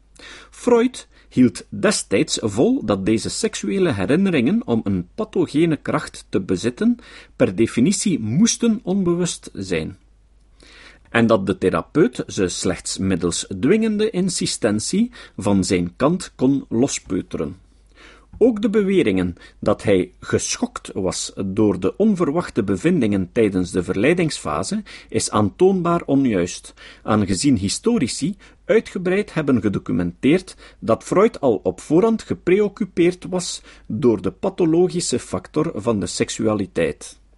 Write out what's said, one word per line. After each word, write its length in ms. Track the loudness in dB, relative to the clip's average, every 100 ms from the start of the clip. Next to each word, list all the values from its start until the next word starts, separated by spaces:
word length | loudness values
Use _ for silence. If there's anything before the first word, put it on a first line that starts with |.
| _ -20 -20 -20 -20
Freud 580 | -6 2 4 2 -2 -20 -20 _
hield 380 | 4 4 2 -12
destijds 720 | -2 0 0 -2 -2 0 -2
vol 420 | -2 0 2 2
dat 220 | 0 -2 2
deze 240 | 0 -2
seksuele 600 | -4 -6 -4 -4 0 0
herinneringen, 760 | 0 0 2 2 2 2 0 0
om 140 | -2
een 240 | 0 -2 -4
pathogene 600 | -8 -6 -2 0 2 0 0
kracht 500 | -2 -6 -6 -16 -6
te 120 | -4
bezitten, 580 | -2 -2 -2 0 0 0 -6 -20 -18 -2
per 180 | 0
definitie 640 | 2 0 2 2 2 -2 -2
moesten 600 | -2 2 2 2 0 -2
onbewust 680 | -2 -2 0 0 -2 -6 -14
zijn. 440 | -12 -4 -4 -4 -12 _ _ _ _ _ _ -20 -20 -20 -20 -4
En 180 | 0 4
dat 200 | 4 2
de 120 | 0
therapeut 680 | 0 0 -2 2 2 0 -8
ze 220 | -2 -2
slechts 500 | -2 -4 -4 -8 -4
middels 480 | -2 0 -2 -4 -8 -2
dwingende 500 | 2 2 2 -2 -2
insistentie 1000 | -2 -2 -2 -6 -2 -2 -2 -2 0 -2 -4 -16 -6
van 280 | 0 2
zijn 320 | 2 0 -2 -2
kant 360 | 0 0 -6 -2
kon 280 | 0 0 -2
lospeuteren. 880 | 0 0 -2 -6 -6 -6 -8 -8 -10 _ _ _ _ -20 -20 _ 2
Ook 240 | 2 2
de 80 | 0
beweringen 640 | 0 2 2 2 2 -2 -6 -18 -4
dat 240 | -2 0
hij 300 | 2 2 2 _
geschokt 680 | -2 -2 -2 -4 -6 -6 -10
was 380 | -4 -4 -4 -10 -8
door 360 | -4 2 2 2
de 160 | -2 2
onverwachte 680 | 0 2 0 0 -2 -4
bevindingen 680 | -2 0 2 2 2 0 -2
tijdens 380 | 0 2 0 -2
de 120 | -4
verleidingsfase 1000 | -2 0 2 2 -2 -4 -6 -4 -4 -6 -8 -18 -6
is 220 | -4 -2
aantoonbaar 720 | 0 0 2 2 4 0 -2
onjuist, 720 | 0 2 2 2 -2 -6 -18 -20 -20 -14
aangezien 540 | 0 0 2 0 2 2
historici 800 | 0 -2 0 0 -2 -2 -6 -6 -16 _
uitgebreid 720 | 0 0 0 -6 -2 -2 -2
hebben 260 | -4 0 2
gedocumenteerd 960 | 2 -2 -2 -2 -2 0 2 2 0 -20 -20 -10
dat 260 | -2 -2
Freud 360 | 2 2 2 2
al 200 | 0 2
op 180 | -2 -4
voorhand 420 | 0 2 4 0
gepreoccupeerd 1040 | -4 -4 2 2 2 -2 -6 2 0 0 -6
was 340 | -6 -6 -12 -16 -20 -8
door 360 | 0 2 2
de 80 | -2
pathologische 880 | -4 -6 0 2 4 2 0 -2 -4
factor 540 | -4 -8 -4 -4 -2
van 260 | -2 -2 -2
de 60 | -2
seksualiteit. 1120 | -4 -4 -2 0 0 -2 -2 -2 -4 -16 -20 _